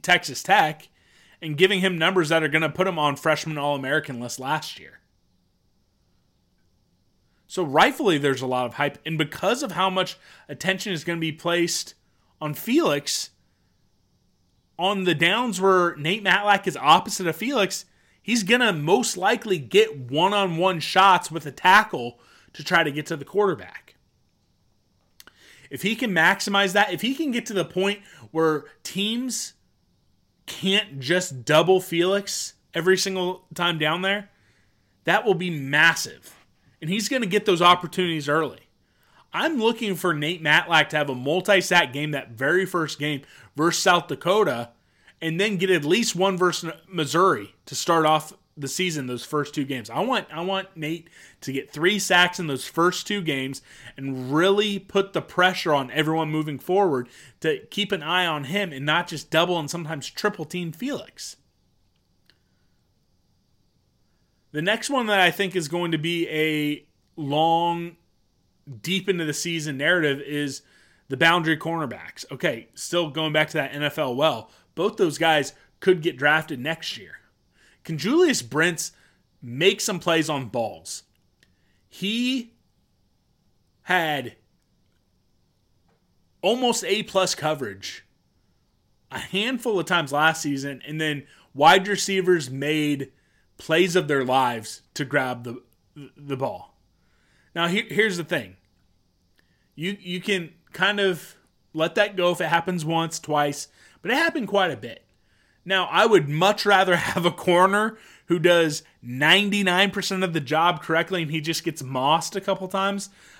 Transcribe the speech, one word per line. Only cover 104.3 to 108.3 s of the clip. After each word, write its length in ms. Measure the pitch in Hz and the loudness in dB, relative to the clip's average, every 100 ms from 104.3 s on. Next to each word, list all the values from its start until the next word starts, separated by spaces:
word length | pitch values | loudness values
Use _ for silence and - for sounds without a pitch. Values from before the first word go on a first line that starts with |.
| 330 202 | -2 -2
quite 240 | 196 185 | 0 0
a 40 | 123 | -2
bit. 280 | 113 - _ _ _ _ _ _ - | -10 -16 _ _ _ _ _ _ -2
Now, 220 | 190 156 | -2 2
I 160 | 165 226 | 4 6
would 220 | 202 147 | 6 4
much 340 | 151 190 208 | 2 2 2
rather 320 | 208 196 190 175 | 4 4 4 2
<laughs> 0 | |
have 300 | - - 170 | 0 -2 -2
a 40 | |
corner 680 | 175 - 175 185 202 220 220 - - | 0 2 6 6 4 0 -4 -16 -12
who 120 | - | -2